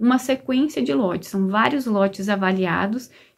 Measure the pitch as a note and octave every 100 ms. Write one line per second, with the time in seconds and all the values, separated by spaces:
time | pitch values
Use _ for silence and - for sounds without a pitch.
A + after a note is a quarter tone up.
0 | A#3 B3+ C4 C4 - B3+ D4+ D4+ B3+ C#4
1 | F#3+ E3+ - G3 F#3+ G#3 B3 C#4+ A#3+ G3+
2 | G3 G3 G3 G3 F#3+ F#3+ F3+ E3+ G3 B3
3 | - - _